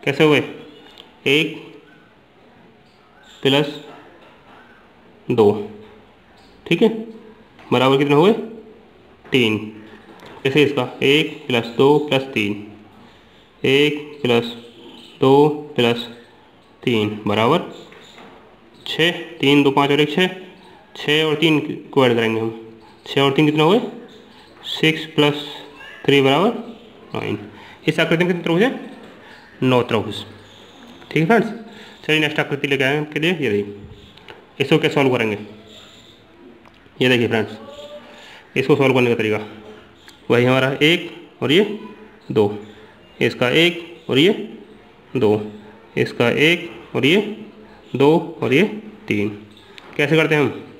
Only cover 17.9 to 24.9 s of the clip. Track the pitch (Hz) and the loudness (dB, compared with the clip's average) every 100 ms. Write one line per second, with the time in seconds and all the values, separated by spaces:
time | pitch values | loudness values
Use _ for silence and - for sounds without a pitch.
17.9 | - - - - - - _ _ - - | -20 -20 -20 -20 -20 -20 _ _ -20 -14
18.9 | - 165 170 - - 139 143 139 135 143 | -2 -2 -2 -10 -2 4 4 4 2 2
19.9 | 143 151 - 185 - - - - - - | 2 2 2 0 -2 -16 -20 -20 -20 -20
20.9 | - - 151 156 151 165 151 - - - | -12 -2 0 0 2 2 2 -2 -10 -4
21.9 | - 127 117 113 110 113 113 - - - | 2 4 4 0 -2 -4 -8 -18 -20 -20
22.9 | - - - 139 135 151 151 156 214 240 | -20 -6 0 2 2 2 2 2 2 0
23.9 | - - - - - - - - - 156 | -12 -20 -20 -20 -20 -20 -20 -12 -2 -2